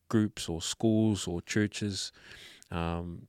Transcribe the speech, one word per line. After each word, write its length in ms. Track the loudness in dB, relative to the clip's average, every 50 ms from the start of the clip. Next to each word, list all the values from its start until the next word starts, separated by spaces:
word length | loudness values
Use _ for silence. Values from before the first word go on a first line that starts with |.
| _ 0
groups 380 | 2 4 4 2 0 -4 -6
or 140 | -4 -4 -4
schools 680 | -4 -6 -2 2 2 4 6 6 4 4 2 0 -2
or 140 | -4 -4 -4
churches." 680 | -4 -2 0 2 2 2 0 -4 -4 -4 -4 -4 -6 -8 -10 -14 -20 -20 -20 -20 -20 -20 -20 -20 -12 -6
Um, 560 | -4 -2 -2 0 -2 -2 -4 -6 -8 -10 -12